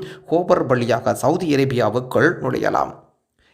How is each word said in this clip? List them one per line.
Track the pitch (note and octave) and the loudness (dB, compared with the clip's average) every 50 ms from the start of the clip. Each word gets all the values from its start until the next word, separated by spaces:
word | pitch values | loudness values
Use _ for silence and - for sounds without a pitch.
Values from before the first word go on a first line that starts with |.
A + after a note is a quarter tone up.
| - - - - - | -6 -10 -14 -16 -6
ஹோபர் | - D#3 E3+ F3+ F3+ F3+ E3 D3 | -2 -2 0 2 2 2 2 2
வழியாக | A#2+ B2+ B2 A#2 A2+ A2+ A#2 - A2+ A#2 | 2 0 0 2 0 0 0 0 -2 -2
சவுதி | - - C3 E3+ F3+ F3+ D#3 C#3+ | 0 0 0 0 0 0 0 2
அரேபியாவுக்குள் | C3+ C#3 C3+ A#2 A#2+ A2+ G#2+ G#2 B2+ C3 C3 - G#2+ B2+ E3+ F3 - | 2 2 2 0 0 0 0 0 -2 -2 -2 0 2 2 2 0 -2
நுழையலாம். | B2+ B2+ B2 A2 G#2+ G2+ - - C#2 - - - - _ _ _ _ _ _ _ _ _ | -4 -4 -2 -2 -2 0 0 0 -2 -2 -6 -14 -20 _ _ _ _ _ _ _ _ _